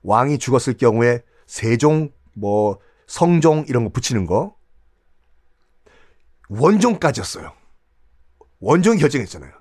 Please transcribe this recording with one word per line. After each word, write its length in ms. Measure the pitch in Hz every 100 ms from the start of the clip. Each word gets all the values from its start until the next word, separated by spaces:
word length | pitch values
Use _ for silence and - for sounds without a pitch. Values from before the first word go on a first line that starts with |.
왕이 360 | 92 110 135 143
죽었을 380 | - 127 - 120
경우에 460 | 120 110 120 120 _ _ _
세종, 640 | - 113 120 151 156 151 _ _
뭐, 460 | 107 101 104 104 98 _ _ _
성종 580 | - 175 170 160 156 147
이런 160 | 123
거 60 | 110
붙이는 360 | - - 117 85
거. 300 | 98 196 _ _ _ _ _ _ _ _ _ _ _ _ _ _ _ - _ _ _ -
원종까지였어요. 1040 | 101 156 208 240 190 156 120 - - - _ _ _ _ _ _ _ _ _ _ _
원종이 400 | 98 170 190 220
결정했잖아요. 540 | 147 131 - - 67 -